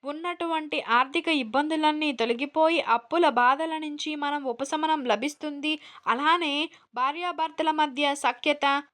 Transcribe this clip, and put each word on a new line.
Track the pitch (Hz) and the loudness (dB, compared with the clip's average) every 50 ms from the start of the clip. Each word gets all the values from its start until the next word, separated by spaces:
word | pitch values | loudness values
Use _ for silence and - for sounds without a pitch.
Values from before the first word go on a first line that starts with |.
| - | -8
ఉన్నటువంటి | 269 294 311 330 349 349 339 349 330 330 311 311 294 311 302 - - | -10 -10 -6 -6 -8 -6 -4 -4 -4 -2 -4 -4 -4 -6 -6 -2 2
ఆర్థిక | 226 240 262 269 269 339 330 339 320 | 2 2 2 2 0 -2 0 2 0
ఇబ్బందులన్నీ | 285 254 220 214 269 294 311 320 311 311 302 302 302 311 302 | 0 0 0 0 0 0 0 0 2 2 2 2 2 -2 -2
తొలగిపోయి | 277 - 226 233 240 233 277 285 _ 311 320 320 339 320 - - | 0 0 0 0 0 -2 -2 -4 _ 2 4 4 4 2 2 2
అప్పుల | 226 233 - - - 339 349 302 | 0 0 0 -2 2 4 4 4
బాధల | 240 247 240 247 269 285 320 330 320 311 | 4 4 4 4 4 4 0 -4 -4 -6
నుంచి | 311 302 294 294 - 311 302 | -6 -8 -8 -8 -8 -8 -6
మనం | 294 294 285 285 294 277 | -4 -4 -4 -4 -4 -4
ఉపశమనం | 262 233 240 269 277 - 302 311 311 311 302 262 | -6 -4 -4 -6 -4 -2 -2 0 0 0 0 2
లభిస్తుంది. | 247 214 208 233 294 294 _ - 302 294 285 277 311 311 302 - - - - _ | 0 0 0 0 -6 -6 _ -10 -8 -8 -4 -4 -4 -4 -4 -8 -20 -20 -10 _
అలానే | - 226 247 285 311 330 349 339 302 277 285 311 330 - - _ _ _ | -2 -2 2 4 2 4 4 2 0 0 -2 -2 -4 -6 -18 _ _ _
భార్యాభర్తల | 240 254 277 294 339 349 359 349 302 320 320 311 - 320 311 | -2 -2 -2 -2 -2 -4 -4 -2 -2 -4 -4 -2 -2 -2 0
మధ్య | 311 311 302 294 254 269 285 285 285 | 2 0 0 0 0 0 0 0 0
సఖ్యత | 285 - 254 254 - - 302 294 294 - 277 277 285 285 _ | 0 -2 -2 -2 0 0 0 0 2 2 2 2 2 -2 _